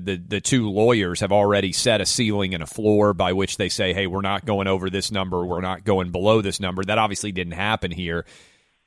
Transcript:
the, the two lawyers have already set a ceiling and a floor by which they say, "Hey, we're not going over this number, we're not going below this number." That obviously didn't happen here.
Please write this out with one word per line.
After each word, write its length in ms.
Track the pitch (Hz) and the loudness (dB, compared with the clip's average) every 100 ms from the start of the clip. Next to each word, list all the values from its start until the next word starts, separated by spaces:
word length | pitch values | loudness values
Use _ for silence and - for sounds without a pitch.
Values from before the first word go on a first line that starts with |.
the, 120 | 90 92 | -2 -6
the 240 | 90 101 | -4 -6
two 260 | - 131 107 | 0 0 2
lawyers 520 | 98 113 151 90 87 | 2 4 4 0 -2
have 120 | 101 | 2
already 400 | 101 101 104 95 | 4 4 4 2
set 300 | - 123 110 | 0 2 2
a 20 | |
ceiling 480 | 92 - 113 101 95 | 2 0 0 0 -2
and 100 | 90 | -4
a 40 | 78 | -8
floor 480 | - 107 104 104 | -2 2 4 4
by 180 | 92 92 | 4 0
which 240 | 92 95 - | 0 -2 -2
they 140 | 92 | -4
say, 240 | - 95 | 0 0
"Hey, 120 | 90 95 | 0 -2
we're 120 | 95 | -2
not 240 | 98 98 | -2 -4
going 220 | 110 101 95 | -2 0 2
over 240 | 95 92 | 0 0
this 200 | 95 - | -4 -2
number, 360 | 104 92 90 90 | -4 -2 -2 -2
we're 160 | 87 | -2
not 220 | 92 90 | -4 -4
going 260 | 101 95 90 | 0 0 0
below 320 | 87 101 110 | 0 4 4
this 180 | 98 - | 2 -2
number." 240 | 95 92 | -4 -4
That 140 | 95 107 | 0 0
obviously 340 | 110 98 104 | 0 -2 -6
didn't 220 | 90 85 | -4 -6
happen 380 | 82 104 110 92 | -4 -2 -2 -4
here. 340 | 87 87 85 - - - _ _ _ | -6 -4 -4 -6 -14 -20 _ _ _